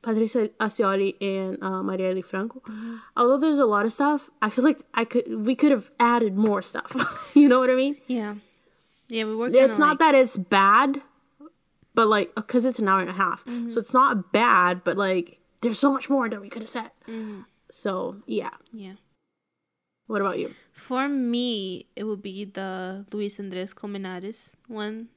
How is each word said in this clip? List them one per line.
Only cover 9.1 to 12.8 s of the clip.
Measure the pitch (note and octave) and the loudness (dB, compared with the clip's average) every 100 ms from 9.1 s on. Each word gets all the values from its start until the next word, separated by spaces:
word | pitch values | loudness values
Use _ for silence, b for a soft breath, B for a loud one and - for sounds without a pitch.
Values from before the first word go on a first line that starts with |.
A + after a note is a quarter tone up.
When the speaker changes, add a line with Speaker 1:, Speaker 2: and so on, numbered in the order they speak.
| A3+ | -6
Speaker 2:
we | A3 A3 | -4 -4
were | A#3 | 2
Speaker 1:
It's | A#3 | 6
Speaker 2:
kinda | C4 A3 | 6 6
Speaker 1:
not | D4+ | 4
Speaker 2:
like | D4 | 6
Speaker 1:
that | D#4+ | 6
it's | C#4 B3+ - | 6 4 0
bad, | F3+ G3 G3 G#3+ C#4 C#4 - _ _ _ D4 _ _ _ _ | 0 4 6 6 4 -2 -8 _ _ _ -20 _ _ _ _
but, | - A3 | 0 4
like, | G#3+ F#3+ - G#3+ | 2 0 -6 -2
'cause | B3 | 0
it's | B3 | 0
an | A#3+ | 0